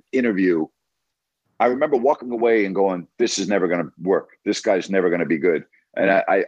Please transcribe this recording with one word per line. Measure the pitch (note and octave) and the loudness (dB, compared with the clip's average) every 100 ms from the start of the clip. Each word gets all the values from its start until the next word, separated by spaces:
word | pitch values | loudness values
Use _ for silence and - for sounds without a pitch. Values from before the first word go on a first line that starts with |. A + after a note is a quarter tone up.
| - | -6
interview, | C3 A#2+ F#2+ F#2 D#2+ D#2 _ _ _ _ _ _ _ _ - | -2 0 2 2 0 -2 _ _ _ _ _ _ _ _ -2
I | A#2+ | 0
remember | B2+ D3+ B2+ | 0 0 2
walking | C3+ D3+ B2 | 0 -2 -4
away | A#2 A#2 A2+ | -2 2 2
and | G2 | 2
going, | F#2+ G2 F2+ E2 - | 0 0 -2 -6 -4
"This | A2+ - | -2 -2
is | F#2 | -2
never | G2 F2 | 0 0
gonna | F2 D2 - | -2 -4 -6
work. | F2+ E2 - _ | -2 -2 -2 _
This | G#2 - | -4 -2
guy's | G#2+ F#2 F#2 | 0 -2 0
never | F#2+ F2+ | 0 0
gonna | E2+ | 0
be | D#2+ D#2+ | -2 0
good." | F2 D#2 - _ _ | 0 -2 -4 _ _
And | - G2 | -2 2
I, | F#2+ - | 2 2
I, | F#2+ | 0